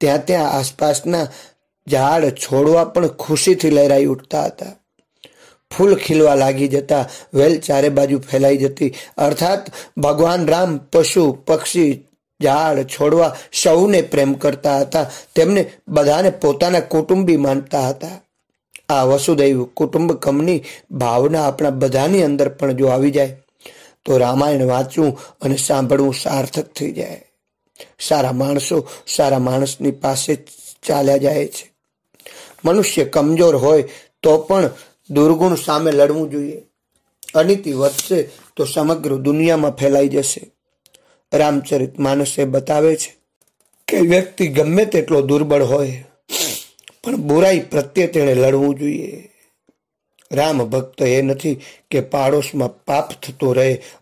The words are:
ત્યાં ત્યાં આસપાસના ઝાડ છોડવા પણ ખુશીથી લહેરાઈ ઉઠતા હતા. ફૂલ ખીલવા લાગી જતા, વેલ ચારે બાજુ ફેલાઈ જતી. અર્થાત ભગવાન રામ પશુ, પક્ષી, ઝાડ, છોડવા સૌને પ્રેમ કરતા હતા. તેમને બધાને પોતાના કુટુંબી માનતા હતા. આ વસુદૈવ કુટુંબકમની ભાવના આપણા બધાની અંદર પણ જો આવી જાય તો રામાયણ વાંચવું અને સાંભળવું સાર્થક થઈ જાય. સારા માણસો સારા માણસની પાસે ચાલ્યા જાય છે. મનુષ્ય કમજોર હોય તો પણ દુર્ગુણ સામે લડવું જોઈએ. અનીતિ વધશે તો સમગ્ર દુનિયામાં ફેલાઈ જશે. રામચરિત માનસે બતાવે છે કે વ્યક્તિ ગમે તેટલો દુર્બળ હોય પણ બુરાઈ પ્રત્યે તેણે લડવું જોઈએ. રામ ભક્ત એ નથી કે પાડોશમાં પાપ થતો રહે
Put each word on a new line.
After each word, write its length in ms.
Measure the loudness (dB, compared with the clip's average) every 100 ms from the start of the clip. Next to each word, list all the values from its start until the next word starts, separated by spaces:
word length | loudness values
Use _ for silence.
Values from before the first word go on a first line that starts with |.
ત્યાં 260 | 0 0 0
ત્યાં 240 | -2 0
આસપાસના 760 | -2 -6 -4 -2 -2 -2 -4 -4 -10 -20 _ _ _ -4
ઝાડ 400 | 0 2 2 0
છોડવા 560 | -2 -4 0 2 2
પણ 220 | 2 0 -2
ખુશીથી 640 | -4 -4 -2 2 2 2
લહેરાઈ 340 | 4 4 4
ઉઠતા 400 | 2 -2 -6 -4
હતા. 220 | -4 -8 -18 -20 _ _ _ _ -20 _ -20 _ -10 0
ફૂલ 180 | 2
ખીલવા 400 | 2 2 2 4
લાગી 340 | 4 2 0 0
જતા, 400 | -2 0 -2 -2 -10 -4
વેલ 260 | 2 2 2
ચારે 280 | 0 0 2
બાજુ 300 | 2 0 -2
ફેલાઈ 380 | -2 0 2 2
જતી. 380 | 0 -2 -4 -6 -12 -4
અર્થાત 500 | -2 0 -2 -2 -6 -18 -14 -4
ભગવાન 500 | -2 2 2 2 0
રામ 320 | 0 0 -4
પશુ, 540 | -2 0 2 2 2
પક્ષી, 720 | 0 -2 -2 -2 0 0 0 _ _ _ -4
ઝાડ, 400 | 0 2 0 -2
છોડવા 540 | -4 -2 2 2 2 -2 -10
સૌને 500 | -2 2 4 4 2
પ્રેમ 320 | 2 0 0
કરતા 440 | 0 -2 -2 0 0
હતા. 320 | 0 -2 -4 -8 -6
તેમને 320 | 0 2 2 -2 -8 -4
બધાને 420 | 0 2 2 0
પોતાના 500 | 0 0 0 0 0
કુટુંબી 560 | 0 -2 0 0 2 2
માનતા 520 | 2 -2 -2 -2 -2
હતા. 320 | -4 -10 -18 _ _ _ _ _ -14 -4
આ 160 | 0
વસુદૈવ 600 | 2 2 2 2 2 2
કુટુંબકમની 960 | -2 -4 -2 0 -2 -2 -2 -2 0 -2 -6 -20 -12
ભાવના 560 | -4 -2 0 0 0 -2
આપણા 240 | -2 -2
બધાની 520 | 0 0 0 2 2
અંદર 260 | 2 0 -2
પણ 240 | -2 -4
જો 140 | 0 2
આવી 240 | 2 2
જાય 260 | 0 -2 -6 _ _ -20 -20 -20 _
તો 140 | 0 2
રામાયણ 480 | 2 2 0 0 0
વાંચવું 540 | 0 -2 0 0 -2 -10 -8
અને 160 | -4 -2
સાંભળવું 580 | -2 -2 0 2 0
સાર્થક 580 | -2 -4 -4 -4 -6 -8
થઈ 200 | -8 -8
જાય. 300 | -8 -10 -12 _ _ _ _ _ _ -20 -10
સારા 320 | -2 0 0
માણસો 560 | -2 -2 -2 -2 -4 -4 -12 -8
સારા 320 | -2 0 0
માણસની 520 | 0 -2 -2 -4 -6
પાસે 540 | -4 -4 -4 -4 -4 -8 -20 -20 -12 -4
ચાલ્યા 300 | 0 2 2
જાય 300 | 2 -2 -4
છે. 260 | -8 -18 _ _ _ _ _ -20 -20 -20 -4
મનુષ્ય 400 | 0 0 0 -2
કમજોર 520 | -2 0 0 4 4 4
હોય 280 | 4 2 2 -10 _ _
તો 160 | 2 2
પણ 320 | 2 0 0 -4 -20 _ -4
દુર્ગુણ 440 | 2 4 4 2
સામે 380 | 0 -2 -2 0
લડવું 380 | 2 2 2 -4
જોઈએ. 360 | -6 -8 -12 -18 _ _ _ _ _ -4
અનીતિ 380 | 0 2 2 -2
વધશે 560 | 0 0 -2 -2 -2 -2 -8 _ -6
તો 80 |
સમગ્ર 520 | -4 -2 -2 -2 -2 -4
દુનિયામાં 540 | -2 0 2 2 0
ફેલાઈ 380 | 0 0 2 2
જશે. 420 | 0 -4 -6 -12 _ _ _ _ _ _ _ -4
રામચરિત 640 | 0 2 0 -2 -4 -4 -4
માનસે 460 | -2 0 -2 -4
બતાવે 520 | -2 -2 -2 0 2 0
છે 200 | -6 _ _ _ _ _ _ _ -4
કે 120 | 0
વ્યક્તિ 460 | 2 2 0 -4 -2
ગમે 380 | 0 0 2
તેટલો 360 | 2 0 0 0
દુર્બળ 420 | 2 0 2 2
હોય 420 | 2 0 -2 -8 -16 _ -12 -8 -8 -10 -14 _ -20 _
પણ 120 | -8 -4
બુરાઈ 440 | 0 2 4 2
પ્રત્યે 460 | 0 -4 -4 -2 0
તેણે 280 | 0 2
લડવું 400 | 2 2 2 0
જોઈએ. 560 | -2 -4 -6 -10 -16 -20 _ _ _ _ _ _ _ _ _ -6
રામ 320 | -2 0 0
ભક્ત 380 | -2 -4 -6 -2
એ 200 | 0 2
નથી 380 | 0 -2 -4 -6 -8 -20 -6
કે 100 | -4
પાડોશમાં 840 | -4 -2 0 0 -2 -4 -6 -6
પાપ 280 | -4 -4 -4
થતો 400 | -10 -16 -4 -2
રહે 300 | 2 0 -2 -8 -12